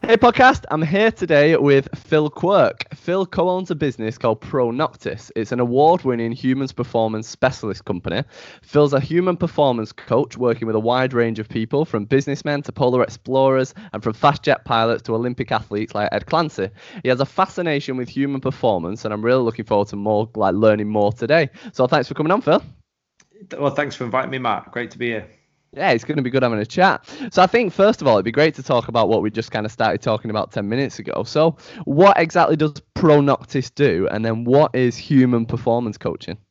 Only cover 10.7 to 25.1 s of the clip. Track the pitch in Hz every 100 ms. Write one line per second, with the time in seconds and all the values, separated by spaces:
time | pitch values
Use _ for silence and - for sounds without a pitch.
10.7 | 110 110 123 127 127 117 110 107 120 110
11.7 | 143 156 113 104 135 139 135 156 143 135
12.7 | - 127 123 117 - - 131 135 131 127
13.7 | - 214 110 110 110 147 139 - 135 -
14.7 | 113 113 117 - 113 123 123 113 113 -
15.7 | 104 107 104 104 104 - 160 160 - 95
16.7 | - - 220 127 127 135 - 190 - 170
17.7 | 147 135 131 123 - 139 135 131 - 123
18.7 | 95 85 104 107 104 110 127 120 110 107
19.7 | 107 101 101 104 107 110 107 98 92 110
20.7 | 107 104 107 104 107 117 156 147 - 233
21.7 | - 127 165 - - 156 196 196 170 -
22.7 | - _ _ _ _ _ _ 214 - 139
23.7 | 151 143 - 123 127 127 135 123 104 -
24.7 | - 117 - 120